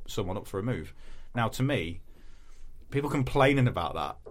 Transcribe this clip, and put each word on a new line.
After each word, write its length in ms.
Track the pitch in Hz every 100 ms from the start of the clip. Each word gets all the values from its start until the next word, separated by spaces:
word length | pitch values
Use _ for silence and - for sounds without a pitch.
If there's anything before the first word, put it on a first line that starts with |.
| -
someone 300 | - 95 98
up 80 | -
for 140 | 98
a 40 |
move. 300 | 101 104 78 - - - -
Now, 140 | - 113
to 160 | -
me, 380 | 131 135 82 - - - - - - - - - -
people 180 | 139 147
complaining 580 | 151 131 147 135 139 123
about 260 | 95 82 71
that, 220 | 71 - -